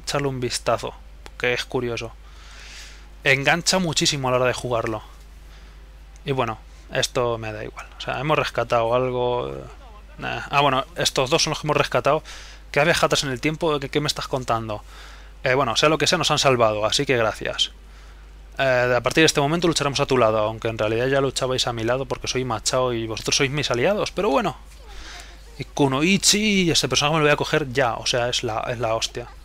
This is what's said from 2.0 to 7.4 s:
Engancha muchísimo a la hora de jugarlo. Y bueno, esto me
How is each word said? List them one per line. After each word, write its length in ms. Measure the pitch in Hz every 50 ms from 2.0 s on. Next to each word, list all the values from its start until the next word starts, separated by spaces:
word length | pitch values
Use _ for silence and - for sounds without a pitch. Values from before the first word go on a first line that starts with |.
| 117 110 - - - - - - - - - - - - - - - - - - - - - - -
Engancha 560 | 147 135 135 139 147 151 175 - - - 190
muchísimo 480 | 185 160 143 - 170 - 156 143 131 127
a 20 |
la 60 | 127 123
hora 80 | 127
de 60 | 123
jugarlo. 500 | 117 - - 123 123 113 110 113 110 110 - - - - - - - - - - - - - - - - - - - - - - - - -
Y 60 | 147
bueno, 280 | 135 131 123 113 110 - - - - - - -
esto 440 | - 135 123 - - 135 123 120 117
me 160 | 113